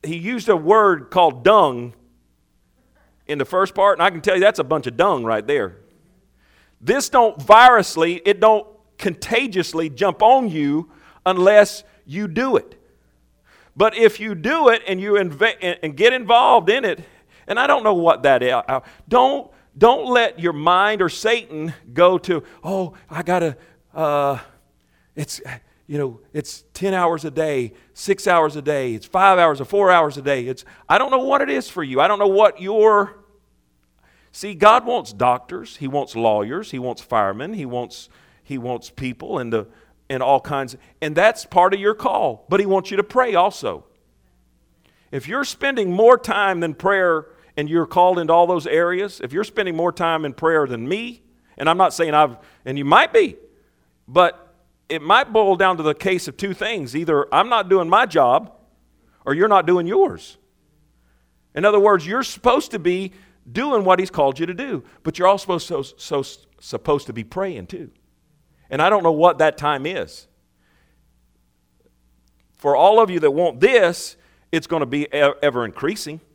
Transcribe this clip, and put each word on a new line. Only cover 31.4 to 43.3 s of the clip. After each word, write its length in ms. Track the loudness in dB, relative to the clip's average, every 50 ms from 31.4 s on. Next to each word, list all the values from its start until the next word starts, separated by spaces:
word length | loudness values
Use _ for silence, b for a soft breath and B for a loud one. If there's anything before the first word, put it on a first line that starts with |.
it 80 | 0 -2
is 180 | -4 -6 -6 -8
for 140 | -10 -10
you. 180 | -8 -4 0 2
I 60 | 2
don't 140 | 2 2 2
know 80 | 0 2
what 320 | 4 4 4 4 2 0
your, 640 | -8 -4 0 2 4 4 4 4 0 -2 -8 -20 _ _ _ _ _ _ _ _ _ _ _ _ _ _ _ _ _ _ _ _ _ _
see, 240 | _ -14 -14 -12 -6
God 320 | 4 4 6 6 4 0
wants 260 | -2 -6 -6 -6 -10
doctors, 640 | -6 -2 0 0 0 -2 -6 -14 -16 -16 -16 -18 -16 -12
he 100 | -12 -6
wants 260 | -6 -6 -6 -6 -6
lawyers, 560 | -2 0 0 0 0 -2 -4 -8 -12 -12 -12
he 80 | -12 -10
wants 240 | -10 -10 -10 -12
firemen, 520 | -10 _ -2 -2 -2 -2 -4 -8 -10 -12 -10
he 120 | -12 -10
wants, 420 | -10 -8 -10 -10 -10 -14 -20 -20 _ b b b b b b b
he 120 | _ -12
wants 320 | -10 -8 -8 -10 -10 -10 -16
people 500 | _ -12 -10 -10 -10 _ -12 -8 -8 -8
and 140 | -6 -4
the, 140 | -4 -6 -6 b b b b b b b _ _
and 120 | -6 -4
all 160 | 0 2 0 0
kinds, 380 | 0 -4 -6 -6 -6 -8 -12 -20 b b b b
and 160 | -8 -4 0
that's 300 | 2 2 2 2 0 -14
part 260 | _ 2 2 4 4
of 80 | 2 0
your 140 | -2 -4 -4
call, 500 | -2 -4 -2 -2 0 -2 -2 -4 -8 _ _
but 100 | -2 -2
he 60 | 0
wants 240 | 0 -2 -2 -2 -4
you 80 | -4 -4
to 40 |
pray 320 | -4 -2 0 0 0 2